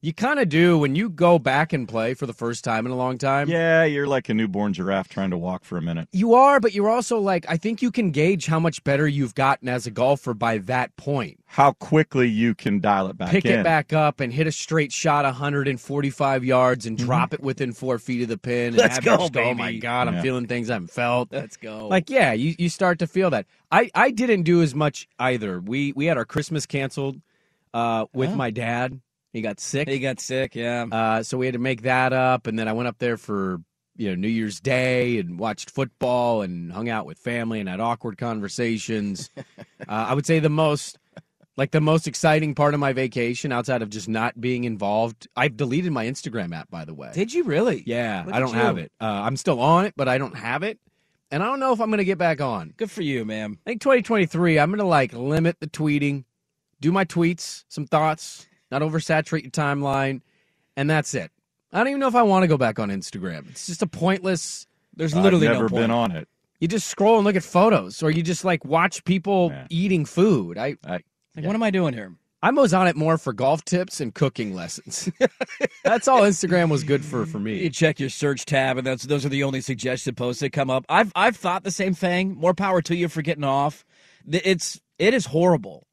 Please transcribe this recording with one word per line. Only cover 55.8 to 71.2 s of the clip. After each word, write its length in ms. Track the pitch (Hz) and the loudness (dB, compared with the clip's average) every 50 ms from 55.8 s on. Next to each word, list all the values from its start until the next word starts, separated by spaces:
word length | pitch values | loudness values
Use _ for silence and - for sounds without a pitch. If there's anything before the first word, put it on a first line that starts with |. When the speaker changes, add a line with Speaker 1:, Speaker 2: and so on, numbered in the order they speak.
| 156 151 147 147 143 143 139 139 127 _ _ _ _ _ _ _ _ _ _ _ | -2 0 0 0 0 -2 -2 -4 -8 _ _ _ _ _ _ _ _ _ _ _
Speaker 1:
do 100 | 135 156 170 | 0 2 2
my 120 | 196 190 | 2 0
tweets, 600 | 170 - 170 170 170 180 165 - - - - _ _ | 0 0 0 2 2 0 -2 -8 -14 -14 -16 _ _
some 180 | - - 147 | -10 -10 -6
thoughts, 600 | - - 156 156 156 156 156 - - - - - _ _ _ _ _ | 0 2 2 2 2 0 -2 -8 -18 -18 -20 -20 _ _ _ _ _
not 120 | 127 139 151 | -2 -2 -2
oversaturate 600 | 156 156 165 156 - 160 156 156 - - 160 127 | 0 -2 -4 0 2 0 0 0 0 -4 -6 -6
your 80 | 131 | -4
timeline, 720 | - - 151 143 143 143 143 139 139 135 135 135 135 127 _ _ _ _ _ _ _ _ _ _ _ | -4 -2 0 0 0 -2 -2 0 0 0 0 -2 -2 -6 _ _ _ _ _ _ _ _ _ _ _
and 120 | - 139 147 | -4 0 2
that's 260 | 156 156 147 - - | 2 2 0 -2 -6
it. 180 | 135 85 78 _ _ _ _ _ _ _ _ - | -6 -6 -8 _ _ _ _ _ _ _ _ -2
I 60 | 180 | 0
don't 100 | 226 269 | 0 0
even 100 | 277 277 | 0 0
know 60 | 269 262 | 0 2
if 60 | 226 | 4
I 80 | 247 240 | 4 4
wanna 240 | 208 196 185 185 175 | 6 6 4 4 4
go 100 | 156 135 | 4 4
back 200 | 127 117 107 - | 2 0 0 0
on 100 | 110 101 | -4 -4
Instagram. 580 | 98 95 90 - - 101 90 92 85 78 69 - | -4 -6 -8 -10 -10 -8 -8 -6 -8 -8 -12 -16
It's 160 | - - - | -18 -14 -12
just 160 | - 175 - 226 | -12 -6 -4 -4
a 40 | |
pointless 800 | 165 - - 160 185 190 190 180 190 185 165 - - - - - _ _ _ _ _ _ | -6 -4 -2 0 0 0 0 0 -2 -2 -2 -4 -8 -12 -14 -16 _ _ _ _ _ _
Speaker 3:
There's 200 | - 160 160 147 | -4 -4 0 2
Speaker 2:
I've 100 | 170 190 | 4 4
Speaker 3:
literally 240 | 196 185 170 - 113 | 6 6 6 6 4
Speaker 2:
never 160 | 117 - 113 | 4 4 2
Speaker 3:
no 40 | 110 | 0
point. 120 | 92 120 117 | 2 2 2
Speaker 2:
been 80 | 113 | 2
on 220 | 117 120 117 104 87 | 2 2 2 0 -2
it. 160 | 80 78 _ _ _ _ _ _ _ | -4 -10 _ _ _ _ _ _ _
Speaker 1:
You 80 | 165 165 | -2 -2
just 200 | 190 214 - - | 0 -2 -4 -4
scroll 280 | - - 196 214 226 | -2 2 4 6 6
and 80 | 220 202 | 6 6
look 120 | 202 202 | 4 2
at 60 | 185 160 | 0 -2
photos, 580 | - - 175 190 226 214 143 95 90 104 - 160 | 0 4 4 6 6 6 4 0 -2 -8 -4 -2
or 80 | 156 | 0
you 120 | 156 165 170 | 0 0 0
just, 220 | 160 180 - - | 0 -2 -2 0
like, 200 | 185 175 156 - | 0 0 0 0
watch 360 | 147 143 165 175 190 - - _ | 0 2 2 2 2 0 -4 _
people 440 | - 180 190 165 196 202 190 180 170 | 0 0 0 0 0 2 2 2 2
Speaker 2:
Yeah. 160 | 143 139 131 123 | 0 -6 -12 -6
Speaker 1:
eating 340 | 165 165 185 202 190 170 147 | -4 -2 0 2 2 0 0
food. 540 | - - 170 185 220 190 131 95 85 85 101 | -2 2 2 4 4 4 2 0 -4 -6 -6
I, 180 | 117 139 139 _ - | -6 -6 -6 _ -8
Speaker 2:
I, 80 | 73 90 | -8 -8
Speaker 3:
Like, 120 | 87 - _ _ _ | -8 -8 _ _ _